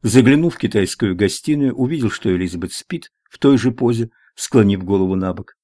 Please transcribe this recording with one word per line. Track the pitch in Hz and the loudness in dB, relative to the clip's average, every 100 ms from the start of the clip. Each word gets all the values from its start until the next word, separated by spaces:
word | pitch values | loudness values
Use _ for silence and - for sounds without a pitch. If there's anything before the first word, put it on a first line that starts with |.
заглянул | 113 120 120 143 165 | 4 4 6 4 2
в | - | -2
китайскую | - - 113 - 104 90 | -2 0 -2 -2 -4 0
гостиную, | 101 - - 147 139 | -2 -2 -4 0 -2
увидел, | 120 127 160 113 | 0 -2 -2 -4
что | - 107 | -4 -2
Элизабет | 92 92 87 87 | -2 -4 -6 -10
спит | - - 170 - _ | -12 -10 -12 -12 _
в | _ - | _ 0
той | 139 135 | 2 4
же | 120 | 2
позе, | 117 120 117 113 _ _ - | -2 -2 -2 -6 _ _ -14
склонив | - 123 101 98 | 0 4 4 2
голову | 92 98 92 95 | 0 0 0 -2
набок. | 95 90 95 _ | -4 -6 -12 _